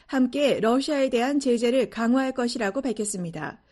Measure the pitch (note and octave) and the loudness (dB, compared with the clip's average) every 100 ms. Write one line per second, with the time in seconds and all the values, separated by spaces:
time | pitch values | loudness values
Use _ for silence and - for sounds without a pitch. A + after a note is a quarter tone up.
0 | - C4+ B3+ C#4 C#4+ - A3 B3+ C4+ C#4+ | -4 0 0 2 2 2 2 2 0 0
1 | C4 A#3+ B3 D4 C4+ A#3 A#3+ C4 A3 A3+ | 2 2 0 0 2 2 2 2 0 -2
2 | A3+ C4 C4 C4 A#3+ A#3+ G3+ A#3 C4+ A3 | 2 2 0 -2 -4 -2 -2 -2 -4 -4
3 | G#3 F#3+ E3+ D#3+ D3+ - _ | -4 -6 -8 -8 -10 -12 _